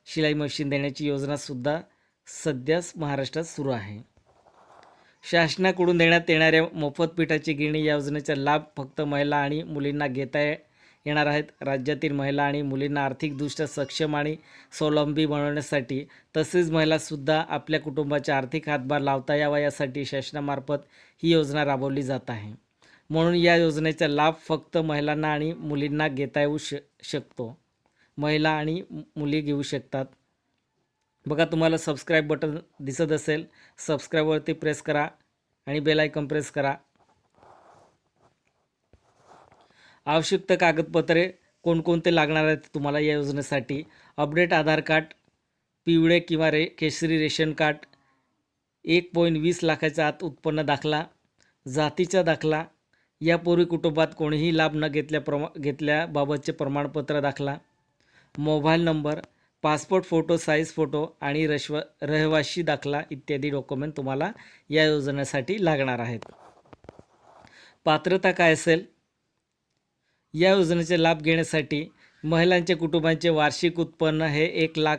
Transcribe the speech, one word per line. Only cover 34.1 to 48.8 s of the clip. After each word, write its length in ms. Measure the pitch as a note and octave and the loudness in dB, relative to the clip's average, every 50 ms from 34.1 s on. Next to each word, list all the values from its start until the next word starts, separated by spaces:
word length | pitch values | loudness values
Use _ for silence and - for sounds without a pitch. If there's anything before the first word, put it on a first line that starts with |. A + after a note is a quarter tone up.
| - D#3 D3+ D#3 D#3 D3+ D3+ E3 | 0 0 2 2 0 -2 -2 -4
प्रेस 300 | D#3 - D3+ D#3 D3 - | -4 -2 -2 -4 -4 -4
करा 260 | - D#3+ D3 D3 D3+ - - _ _ _ _ _ _ _ _ _ - | -4 -2 -2 -2 -2 -4 -6 _ _ _ _ _ _ _ _ _ -8
आणि 140 | C3+ C#3+ D3+ | -6 -4 -2
बेल 200 | C#3+ D#3 D3+ D#3 | 2 2 2 2
आयकॉन 260 | D#3 D3+ D3+ D#3 D3 | 2 0 0 -4 -4
प्रेस 240 | B2+ D3+ D3+ C#3 - | -2 -2 -4 -4 -4
करा. 240 | - D3 C3+ C3+ C#3+ - _ _ _ _ _ _ _ _ _ _ _ _ - - - _ _ - - _ _ _ _ _ _ _ _ _ _ _ _ _ _ _ _ _ _ _ _ _ _ _ _ _ _ _ _ _ _ _ - - - _ _ _ _ _ _ _ _ - _ _ - | -4 -2 -2 -2 -2 -4 _ _ _ _ _ _ _ _ _ _ _ _ -20 -20 -20 _ _ -20 -20 _ _ _ _ _ _ _ _ _ _ _ _ _ _ _ _ _ _ _ _ _ _ _ _ _ _ _ _ _ _ _ -20 -20 -20 _ _ _ _ _ _ _ _ -20 _ _ -2
आवश्यक 460 | C#3+ D3+ E3 D#3 - F#3+ F#3 - - | 0 2 2 2 2 0 0 2 2
कागदपत्रे 800 | F#3 D3+ F3+ E3 D3+ E3 D#3+ - - E3 D3 - E3 E3 F3+ F#3 - _ _ _ _ _ | 2 4 4 4 4 2 0 0 0 0 2 4 4 2 2 0 -4 _ _ _ _ _
कोणकोणते 520 | - E3+ E3 E3 D#3 F3 E3+ E3 - F3 E3+ | 0 0 0 2 2 2 2 2 2 4 4
लागणार 320 | D#3+ D3+ D3 D#3 D#3 D#3 | 4 4 2 2 2 2
आहेत 120 | D#3 D#3 D3+ - - - | 2 0 0 -4 -8 -6
तुम्हाला 240 | D3 C#3+ C#3+ C#3+ D3+ | -4 -2 -2 0 0
या 160 | D3+ D3+ D3 | 0 0 0
योजनेसाठी? 680 | D3 C#3+ C#3 C#3 C#3+ C#3 - C#3+ C3+ A#2 - C#3 D3 D#3+ - _ _ _ _ - | 0 -2 -2 -4 -4 -4 -2 -4 -4 -4 -4 -6 -8 -8 -10 _ _ _ _ -4
अपडेट 360 | - D3 D3 D3+ E3+ F3+ E3+ | -4 -2 0 2 2 2 4
आधार 280 | F3+ D#3 D3+ D#3 D#3 D#3 | 4 2 4 4 2 2
कार्ड, 240 | D#3 - D#3 D#3+ D#3 - - _ _ _ _ _ _ _ _ _ _ _ _ _ - | 2 2 0 0 0 -2 -10 _ _ _ _ _ _ _ _ _ _ _ _ _ 0
पिवळे 360 | E3+ E3 E3 D#3+ E3 F3 E3+ | 2 4 6 6 6 4 4
किंवा 300 | E3+ - E3 D#3 D#3+ D#3 | 2 0 0 2 2 2
रे-, 180 | D3+ D3+ E3 E3 - - | 2 2 0 -2 -4 -2
केशरी 400 | E3 D3+ - - E3+ D#3 E3 D#3 | -2 -2 -2 -2 -2 0 0 2
रेशन 340 | D#3 D3 - - D#3+ D#3 | 0 0 0 0 -2 0
कार्ड, 240 | D3 - D#3 D3+ D3 D3+ - - _ _ _ _ _ _ _ _ _ _ _ _ _ _ _ _ _ _ | 0 0 0 0 0 -2 -8 -20 _ _ _ _ _ _ _ _ _ _ _ _ _ _ _ _ _ _